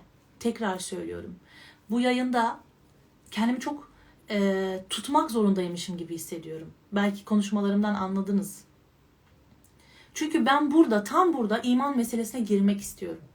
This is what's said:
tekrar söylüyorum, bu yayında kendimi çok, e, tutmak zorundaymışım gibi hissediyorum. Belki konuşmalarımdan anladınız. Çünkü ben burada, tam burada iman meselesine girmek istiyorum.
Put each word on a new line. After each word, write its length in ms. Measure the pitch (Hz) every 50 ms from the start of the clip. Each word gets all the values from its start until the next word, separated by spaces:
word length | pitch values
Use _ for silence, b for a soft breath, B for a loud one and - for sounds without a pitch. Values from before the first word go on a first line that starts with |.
| - _ _ _ _ _ _ -
tekrar 380 | - 233 220 - 226 196 185 180
söylüyorum, 580 | - - 185 175 170 170 175 170 170 180 180 - B B B B B B B B B -
bu 100 | 220 247
yayında 600 | 247 247 247 254 254 254 247 240 226 233 - - - _ _ _ _ _ _ _ _ _ _ _ _ -
kendimi 300 | - 208 220 233 254 -
çok, 320 | - 285 294 294 - - b b b b b b b -
e, 540 | 220 202 196 196 190 190 190 190 190 185 190 -
tutmak 400 | - 220 - 269 285 311 311 226
zorundaymışım 680 | 226 233 208 202 196 185 180 175 175 175 - 190 175 170
gibi 160 | 165 165 170
hissediyorum. 580 | 165 - - 180 165 160 160 160 160 160 160 - _ _ _ 202
Belki 320 | 202 202 202 202 202 -
konuşmalarımdan 680 | - 214 208 196 202 214 202 202 202 202 208 208 208 208
anladınız. 680 | 190 190 190 190 196 190 196 202 190 175 - - - - _ _ _ _ _ _ _ _ _ _ _ _ _ _ _ _ _ _ _ _ _ _ b b b b b b b b
Çünkü 320 | - 320 302 - 320 226
ben 240 | 262 277 294 294 277
burada, 340 | 294 320 320 254 220 202 202
tam 280 | - 269 339 370 349 285
burada 260 | 262 226 196 214 240
iman 380 | 247 247 247 254 277 285 277
meselesine 440 | 240 226 233 - 226 226 220 - 254
girmek 400 | 220 202 208 196 196 202 202 202
istiyorum. 420 | - - - - 185 170 165 160 - - _